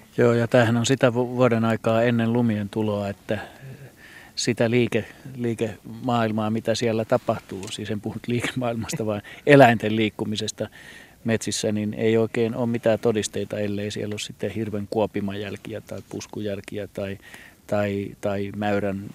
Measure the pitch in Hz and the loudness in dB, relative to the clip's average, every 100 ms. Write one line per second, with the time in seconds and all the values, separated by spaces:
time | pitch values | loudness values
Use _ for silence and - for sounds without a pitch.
0 | - - 123 117 117 127 113 117 117 135 | -8 2 4 4 4 4 6 4 2 4
1 | 127 117 123 123 127 113 113 113 113 113 | 2 2 -2 2 2 4 2 0 0 2
2 | 120 120 113 120 120 104 101 113 107 101 | 2 2 2 2 2 0 -2 -4 -2 -2
3 | 101 101 - 104 - - 135 131 - - | -4 -6 -6 -6 -8 -16 -18 -18 -20 -20
4 | - - - - - 113 117 120 117 113 | -20 -20 -18 -8 -2 0 2 2 2 0
5 | 101 - 135 127 120 113 110 98 - 113 | -4 -12 -16 -6 -4 -2 -4 -6 -14 -8
6 | 127 120 113 110 107 113 113 110 120 110 | -2 0 2 0 -2 -2 -2 0 0 0
7 | 110 123 - 110 - 98 101 - 104 107 | 2 0 0 -4 -4 -12 -10 -10 -8 -6
8 | 110 113 - 120 - - 123 117 104 - | -6 -8 -4 -4 -4 -4 -4 -4 -6 -6
9 | 107 104 - - - 139 123 113 107 110 | -4 -4 -8 -2 8 10 10 8 2 2
10 | 107 - 104 104 107 - 107 - - - | 0 0 -4 -4 -6 -6 -10 -12 -20 -20
11 | - - 117 110 - 104 110 107 104 - | -20 -8 -2 -2 -2 -4 -2 0 -2 0
12 | 113 113 110 120 113 123 120 117 117 107 | 2 4 2 0 0 0 -2 0 2 2
13 | 120 107 101 104 101 107 104 101 104 107 | 2 0 -2 -4 -6 -4 -4 -4 -6 -6
14 | 107 104 - - 110 104 110 104 101 113 | -6 -8 -10 -6 -6 -4 -4 -6 -4 0
15 | 101 104 98 101 101 98 - 104 - 98 | 0 0 -4 -4 -8 -10 -10 -12 -10 -14
16 | - 101 - 113 104 101 - 104 98 - | -12 -12 -12 -8 -6 -6 -8 -10 -10 -6
17 | 98 101 - - - - - 104 104 101 | -8 -8 -14 -20 -20 -18 -4 0 0 -2
18 | 98 - 104 101 101 98 104 101 101 98 | -6 -6 -4 -2 -4 -4 0 0 0 -4
19 | 101 | -8